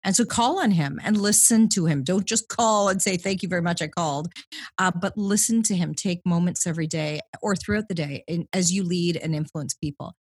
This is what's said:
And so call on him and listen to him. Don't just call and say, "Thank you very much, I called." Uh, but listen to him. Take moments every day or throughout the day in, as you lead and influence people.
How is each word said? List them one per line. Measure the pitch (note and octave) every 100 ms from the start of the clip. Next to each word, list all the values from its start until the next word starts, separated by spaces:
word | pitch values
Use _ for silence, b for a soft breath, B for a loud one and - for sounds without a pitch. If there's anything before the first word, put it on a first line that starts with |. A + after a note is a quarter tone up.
And | F#3
so | F#3+ A#3+
call | - A#3+ F#4
on | C#4
him | F3 D#3 -
and | - G#3
listen | G3+ G#3+ - A3+ A3
to | G3+ D#3+
him. | C#3+
Don't | C3 F#3 F#3+
just | A3+ -
call | - A3+ G#3+ G3+
and | F#3+
say, | G#3 F3+
"Thank | G3 F#3+
you | F#3
very | F3+
much, | E3+ E3+
I | D#3
called." | - E3 C#3+ E3+ B B D#4+ C4+ -
Uh, | F#3
but | F3 F#3+ G#3+
listen | G3 G3+ - A3+
to | A3
him. | F#3 D#3+
Take | D3+ G3+ F3 F3+
moments | E3+ F3 F3 F3+
every | E3 D#3
day | E3 D3+ D3+ - -
or | G#3 F#3
throughout | - G#3 G#3+
the |
day | E3+ C#3+ C#3 -
in, | E3+ -
as | F#3+ F3
you | F#3+
lead | F3+ F3+ E3+ E3
and | D#3+
influence | D3+ D3+ D#3 D3+
people. | - D3+ C#3+ - -